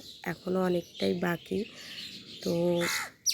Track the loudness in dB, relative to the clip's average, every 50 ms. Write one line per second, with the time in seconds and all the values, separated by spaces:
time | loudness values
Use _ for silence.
0 | -4 -10 -14 -8 -6 -6 -6 -4 -2 0 2 2 4 4 4 2 0 -2 -4 0
1 | 2 2 2 4 2 2 2 0 -2 -2 -2 -2 -2 -4 -8 -14 -14 -12 -10 -10
2 | -10 -10 -10 -12 -14 -14 -12 -6 -2 0 2 4 4 4 4 4 2 2 0 -2
3 | -2 -6 -8 -4 0 0